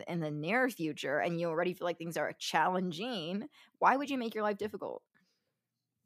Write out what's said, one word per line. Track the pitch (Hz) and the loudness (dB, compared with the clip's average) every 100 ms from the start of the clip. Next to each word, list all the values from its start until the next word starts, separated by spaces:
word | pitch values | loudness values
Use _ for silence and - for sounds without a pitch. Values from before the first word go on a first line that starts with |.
| - | -6
in | 175 | -2
the | 151 | -2
near | 151 156 233 262 | -2 0 2 2
future, | 208 156 143 143 143 | 0 -4 -2 0 2
and | 165 170 | 2 0
you | 170 | 0
already | 160 180 | 2 0
feel | 180 | 0
like | 175 170 | -2 -2
things | 170 156 | -4 -2
are | 143 - | -2 -2
challenging, | - 175 165 185 185 156 240 214 156 196 294 - - - | 0 4 4 4 0 -2 -4 -4 -4 -6 -8 -14 -16 2
why | 190 262 | 4 4
would | 277 | 2
you | 269 | -2
make | 233 | -2
your | 214 | -2
life | 214 208 | -2 0
difficult? | 208 208 110 58 _ _ _ _ _ _ _ _ _ _ | -4 -6 -8 -8 _ _ _ _ _ _ _ _ _ _